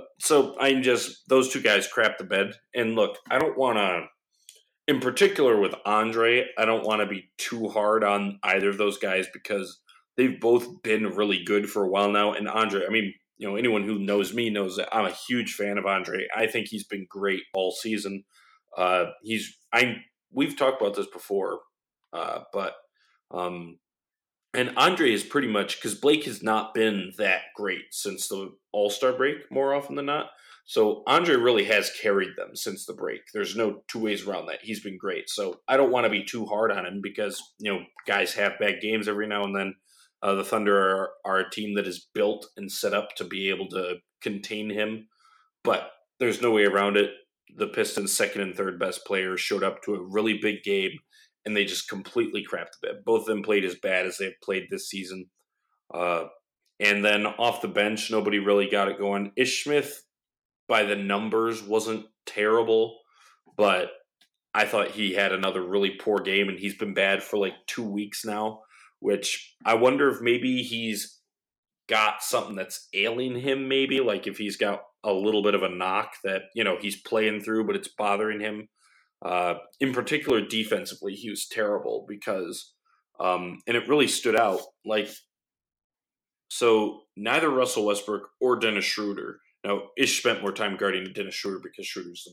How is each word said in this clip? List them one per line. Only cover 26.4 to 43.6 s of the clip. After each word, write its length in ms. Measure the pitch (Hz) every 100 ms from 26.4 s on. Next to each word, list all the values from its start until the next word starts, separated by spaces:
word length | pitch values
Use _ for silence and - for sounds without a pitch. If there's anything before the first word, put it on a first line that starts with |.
not 300 | 110 110 -
been 400 | 113 110 101 92 104
that 260 | 98 92 - -
great 300 | 101 90 -
since 360 | - 104 95 -
the 260 | 98 95 - _
All-Star 400 | 104 104 - 131
break, 360 | 127 139 147 -
more 240 | 135 139
often 220 | 143 143 143
than 120 | 143
not. 240 | 151 - - - - -
So 380 | 110 107 - -
Andre 300 | 156 170 127
really 260 | 123 110
has 260 | 98 104 -
carried 460 | - 107 98 92 -
them 220 | - -
since 280 | 110 98 -
the 80 |
break. 280 | - 78 55 -
There's 220 | 104 92 110
no 300 | 107 - -
two 120 | 113
ways 280 | 110 98 98
around 200 | 90 78
that. 120 | -
He's 220 | 110 101
been 140 | 101 92
great. 320 | 98 87 -
So 320 | - 95 - -
I 80 | 135
don't 140 | 120
wanna 180 | 123 113
be 160 | 104 101
too 200 | 117 104
hard 240 | 104 110
on 160 | 98 90
him 140 | 98
because, 400 | 98 104 104 - - _
you 120 | 104
know, 140 | 92 87 - -
guys 280 | 101 92
have 260 | 104 101 -
bad 220 | 104 90
games 260 | 107 110 104
every 180 | 104 107
now 200 | 104 101
and 100 | 98
then. 200 | 95 - _ _ _ -
Uh, 140 | 101 98
the 80 |
Thunder 340 | 95 110 101 101
are, 340 | 95 95 95 -
are 160 | 98 95
a 100 | 92
team 260 | 110 104 101
that 120 | 95
is 220 | 85 _
built 340 | - 104 110 - -
and 120 | 98
set 240 | - 101
up 220 | 101 - -
to 80 |
be 260 | 90 98 98
able 200 | 95